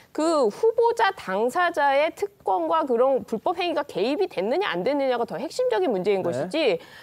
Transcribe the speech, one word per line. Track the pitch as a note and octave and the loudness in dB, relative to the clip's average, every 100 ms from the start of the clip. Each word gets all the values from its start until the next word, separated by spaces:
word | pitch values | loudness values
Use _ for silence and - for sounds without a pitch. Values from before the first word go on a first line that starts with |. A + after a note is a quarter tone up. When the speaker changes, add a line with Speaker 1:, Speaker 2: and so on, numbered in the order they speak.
| - | -10
Speaker 1:
그 | - D#4+ D#4 B3 | -2 0 2 2
후보자 | - A4+ A#4 A#4 A#4 G4 | 2 2 4 2 2 0
당사자의 | - - G3+ A#3+ F4 F4 D#4 C#4+ C#4 D#4+ | -2 -4 -2 0 2 0 2 2 4 2
특권과 | - G#4 - - F#4 D#4+ E4 | -2 -8 -6 -2 0 2 0
그런 | C#4+ A#3 C4 B3+ | 2 2 4 2
불법 | - A3 F4 F4+ | -2 -4 -2 -2
행위가 | F4 D4+ | -2 -2
개입이 | - E3+ A3 F#4 F#4 | -4 -2 -2 0 -2
됐느냐 | - G3+ D#4 G4+ | -2 -2 0 -2
안 | F3 | -2
됐느냐가 | G3 C#4+ C4+ A#3+ | -2 0 0 -2
더 | A3+ E3 | -4 -6
핵심적인 | D4 - B4+ G#4+ F4+ | -8 -4 -2 0 0
문제인 | F#3+ F#3 G3 | 0 0 0
Speaker 2:
네. | |
Speaker 1:
것이지 | E3+ B2 F3 D4+ C#4 E3+ - - | 0 -4 -4 -2 0 0 -4 -20